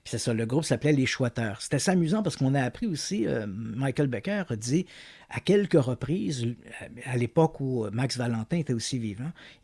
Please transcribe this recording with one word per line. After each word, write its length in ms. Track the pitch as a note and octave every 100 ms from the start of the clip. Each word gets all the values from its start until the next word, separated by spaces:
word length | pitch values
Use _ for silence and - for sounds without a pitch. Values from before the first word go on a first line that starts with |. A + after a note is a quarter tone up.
puis 80 | -
c'est 60 | A#2
ça, 140 | -
le 120 | A2+ A2+
groupe 180 | C3+ D#3
s'appelait 260 | B2 D3
les 120 | D3 C3
Chouetteurs. 540 | - B2 - A2 G2
C'était 160 | - C#3
assez 120 | F#3+
amusant 300 | F#3 D#3+ G#3+
parce 140 | F#3 -
qu'on 180 | C3
a 80 | C#3
appris 240 | B2+ - A#3
aussi, 400 | D3 - G#3 F#3+
euh, 200 | B2 G#2
Michael 600 | G2 A2+ A2 C#3 C#3 C#3+
Becker 360 | A2+ F#3+ G#3 F3+
a 60 | A2
dit 300 | A#2 D#3 F3+ - - - -
à 100 | -
quelques 420 | - G#3 G3+ E3
reprises, 640 | B2 A2+ - F#3 G3 C3 A#2 A#2+ - - - A2+ B2+
à 120 | B2
l'époque 420 | A#2+ - D#3+ -
où 280 | C3+ B2+ G#2+
Max 240 | A2 C3 B2
Valentin 400 | A#2+ A2+ A2 E3+
était 160 | D3
aussi 260 | A#2 - B2+
vivant, 320 | A2 G2+ C#3+ - - -